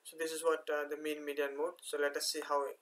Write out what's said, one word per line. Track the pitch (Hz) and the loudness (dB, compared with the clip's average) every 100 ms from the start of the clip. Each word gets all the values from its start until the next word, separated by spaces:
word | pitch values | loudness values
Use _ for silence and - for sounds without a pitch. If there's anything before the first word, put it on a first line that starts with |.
So | - 160 | -18 -4
this | 160 | -2
is | 160 | 2
what, | 160 156 - | 4 4 2
uh, | 147 147 | 0 0
the | 147 | -2
mean, | 151 151 | -2 -2
median, | 147 143 143 139 | -2 0 0 0
mode. | 165 175 - | -4 -4 -6
So | 147 | 0
let | 143 147 | 2 2
us | 143 | -2
see | 156 | -2
how | 143 143 135 - | 2 2 2 -6